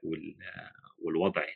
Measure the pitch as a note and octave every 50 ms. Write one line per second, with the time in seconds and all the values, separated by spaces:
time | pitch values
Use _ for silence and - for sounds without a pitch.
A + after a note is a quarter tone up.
0 | - E2 D#2+ D#2 D#2 E2 F2 F#2 F#2 F#2 - F2+ E2+ - - - - - - -
1 | E2 E2 D#2+ E2 F#2 G2 - E2 D2 - -